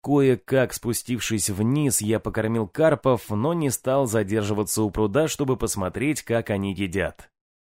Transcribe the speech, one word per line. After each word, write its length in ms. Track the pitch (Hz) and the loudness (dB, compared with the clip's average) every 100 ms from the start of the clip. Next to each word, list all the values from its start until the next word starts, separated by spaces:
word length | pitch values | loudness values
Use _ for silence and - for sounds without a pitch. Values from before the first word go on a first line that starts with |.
Кое-как 720 | - 143 135 123 - 131 123 | 2 4 4 2 2 0 0
спустившись 720 | - 120 113 - 120 - 110 101 | -2 -4 -4 -4 -4 -2 -2 -2
вниз, 540 | 98 113 143 147 - | 0 2 2 2 0
я 180 | 107 110 | 0 -2
покормил 480 | 110 110 110 113 104 | -2 -2 -2 -2 -2
карпов, 640 | - 160 147 139 120 - | 2 2 4 2 0 0
но 240 | 107 139 | -2 0
не 160 | 170 143 | 0 -2
стал 360 | - 127 135 127 | -2 0 0 2
задерживаться 760 | 110 101 107 104 104 104 - | 0 2 0 0 -2 -2 0
у 80 | 107 | 0
пруда, 380 | 107 107 104 156 | 0 0 2 0
чтобы 280 | - 135 127 | -2 -2 -2
посмотреть, 680 | 113 104 90 101 139 143 | -2 -2 -4 -2 -2 -4
как 280 | - 117 - | -2 -2 0
они 240 | 101 98 | -2 -2
едят. 560 | 92 98 95 82 - - _ _ _ _ | -4 -4 -2 -4 -6 -20 _ _ _ _